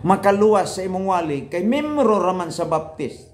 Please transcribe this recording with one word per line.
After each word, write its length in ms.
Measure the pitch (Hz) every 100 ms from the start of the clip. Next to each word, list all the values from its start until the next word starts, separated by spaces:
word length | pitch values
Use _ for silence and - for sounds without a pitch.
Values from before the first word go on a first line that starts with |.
| 165
makaluwas 720 | 190 196 202 214 208 175 -
sa 80 | 185
imong 240 | 185 190
wali, 400 | 185 165 143 139
kay 160 | 165 202
membro 560 | 277 302 294 233 208
ra 100 | 180
man 220 | 185 170
sa 160 | 160 156
baptis. 560 | 156 160 - 131 - -